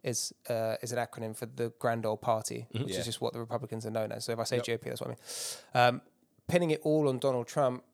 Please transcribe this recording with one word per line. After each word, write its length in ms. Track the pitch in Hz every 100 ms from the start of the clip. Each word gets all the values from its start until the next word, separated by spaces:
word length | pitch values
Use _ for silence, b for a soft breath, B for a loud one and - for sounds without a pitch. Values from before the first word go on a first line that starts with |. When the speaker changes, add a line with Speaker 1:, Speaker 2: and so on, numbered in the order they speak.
Speaker 1:
is, 320 | 139 117 - - -
uh, 260 | 117 113 110
is 100 | 120
an 60 | 120
acronym 380 | 117 - 113 107
for 100 | 113
the 240 | 123 117 -
Grand 260 | 123 117 113
Old 160 | 107
Party, 460 | - 110 - 117 117
Speaker 2:
Mm-hmm. 100 | 113 143
Speaker 1:
which 80 |
Speaker 3:
Yeah. 60 | 92
Speaker 1:
is 60 | -
just 160 | 110
what 100 | 117
the 60 | 117
Republicans 460 | 113 117 120 113 110
are 60 |
known 200 | 110 110
as. 140 | 113 117
So 60 |
if 60 | 113
I 40 |
say 140 | 117 123
Speaker 2:
Yep. 80 | 120
Speaker 1:
G 80 |
O 40 | 113
P, 120 | -
that's 120 | 117
what 100 | 123
I 20 |
mean. 760 | 120 - - - - - 127 123 123
Um, 60 | - _ _ _ -
pinning 240 | 175 170
it 100 | 156
all 240 | 156 156 147
on 120 | 127
Donald 280 | 135 127 120
Trump 360 | 151 135 127 _